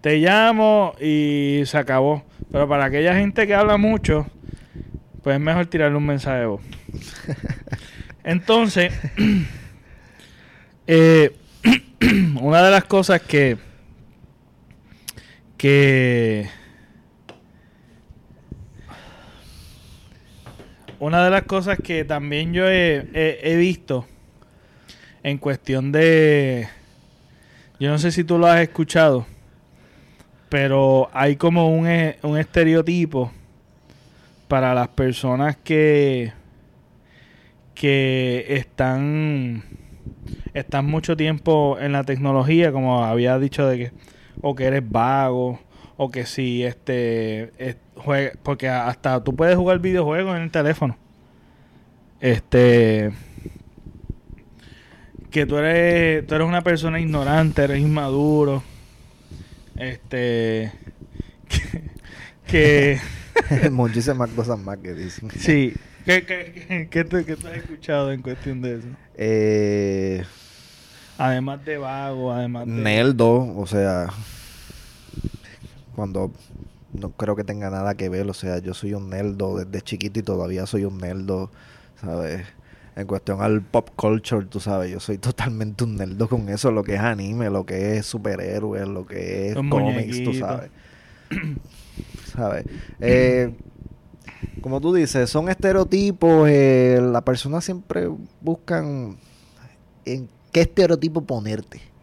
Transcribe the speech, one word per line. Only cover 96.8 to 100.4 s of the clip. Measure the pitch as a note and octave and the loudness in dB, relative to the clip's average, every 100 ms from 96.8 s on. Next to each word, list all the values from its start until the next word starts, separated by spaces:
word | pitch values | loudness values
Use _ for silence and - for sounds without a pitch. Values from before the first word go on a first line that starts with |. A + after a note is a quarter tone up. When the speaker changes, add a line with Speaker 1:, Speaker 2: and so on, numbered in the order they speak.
| B2+ B2 | 6 4
Speaker 2:
la | B2 A#2+ | 4 0
persona | B2 B2+ C#3 D#3+ | 0 -2 -4 -6
siempre | E3+ F3+ - F3 F3 D#3 - _ | -6 -10 -6 -6 -4 -8 -16 _
buscan | D#3+ E3 - E3 D3+ C#3 A#2 F#2+ _ _ _ - - _ _ _ - | -6 -6 -4 -6 -4 -8 -10 -14 _ _ _ -20 -20 _ _ _ -10
en | C3 A#2+ _ | -10 -10 _